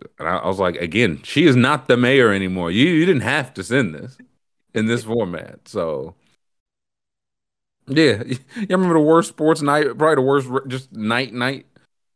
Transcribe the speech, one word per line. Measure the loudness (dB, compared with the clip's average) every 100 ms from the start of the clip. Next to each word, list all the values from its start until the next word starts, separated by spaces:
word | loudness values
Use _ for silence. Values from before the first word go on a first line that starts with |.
| -20 -10
And | -4
I, | -4
I | -4
was | 0
like, | -2 -2
"Again, | -2 0 0 -2
she | -4 2 4
is | 4
not | 4 0 2
the | 2
mayor | 4 4 4
anymore. | 2 -2 -4 -2
You, | 0 2
you | 2
didn't | 2 0
have | 0 -2 -4
to | -10
send | -2 -2 -2
this | -6 -16 -20 -20 _ _ _ _
in | -4 -2
this | -2
format." | -2 -4 -4 -8 -14 -20 -10
So, | -6 -6 -6 -10 -16 _ _ _ _ _ _ _ _ _ _ _ _ _ _ _ _ -4
yeah. | 2 2 2
<laughs> | 0 -4 -8 -10
You | -2
remember | 0 2
the | 4
worst | 4 4 2
sports | -4 -4 -2
night, | 0 0 0 0
probably | 2 2
the |
worst | 2 0 -2
re-, | -6 -6
just | -10 -10
night, | -8 -2 -2 -4
night | -4 -4 -6 -14 _ _ _ _